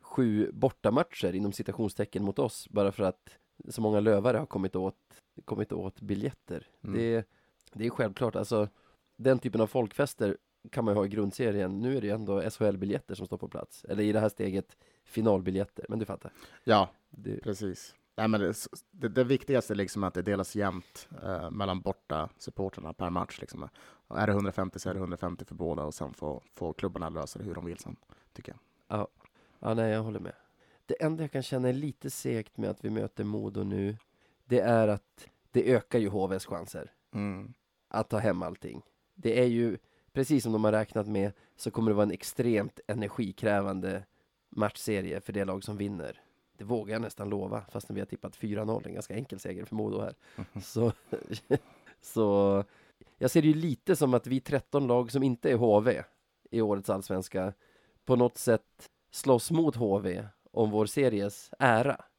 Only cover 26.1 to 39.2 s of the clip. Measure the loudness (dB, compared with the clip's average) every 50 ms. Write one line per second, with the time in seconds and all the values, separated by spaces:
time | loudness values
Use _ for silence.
26.1 | -10 -8 -8 -8 -8 -8 _ _ _ -8 -8 -8 -6 -4 -6 -6 -6 -6 -8 -6
27.1 | -6 -8 -8 -8 -10 -10 -10 -8 -8 -8 -8 -10 -10 -10 -12 -14 -14 _ _ _
28.1 | -20 _ _ _ _ -16 -16 -16 -18 -18 _ _ _ _ _ _ -4 -4 -4 -6
29.1 | _ _ _ -20 _ _ _ _ _ _ -4 -2 0 2 2 2 2 0 -2 -4
30.1 | -6 -6 -8 -10 -12 _ _ _ _ _ _ _ _ _ _ -6 -4 -2 0 -2
31.1 | 0 -2 -4 -4 -4 -4 -4 -2 -2 0 2 2 2 0 -2 -4 -6 _ -10 -10
32.1 | -10 -6 -4 -2 -2 -2 -4 -6 _ -4 -4 -4 -4 _ -6 -4 -2 -2 -4 -4
33.1 | _ -6 -6 -4 -4 -4 -6 -6 -6 -4 -4 -4 -2 -2 -2 -2 -4 -6 _ _
34.1 | _ _ _ _ _ _ _ 2 2 2 4 6 4 6 6 4 2 0 _ _
35.1 | _ -20 -20 -20 _ _ _ _ _ 2 4 6 4 4 4 _ 0 2 2 2
36.1 | 0 0 0 0 -2 -4 -4 -6 -8 -8 -8 -10 -10 -12 -12 -12 _ _ _ _
37.1 | -6 -6 -4 -4 -6 -8 -12 -14 -18 _ _ _ _ _ _ _ -2 -2 -2 _
38.1 | -2 0 2 2 0 0 -2 -6 -8 -10 -12 -14 -14 -14 -18 _ _ _ _ _
39.1 | _ -4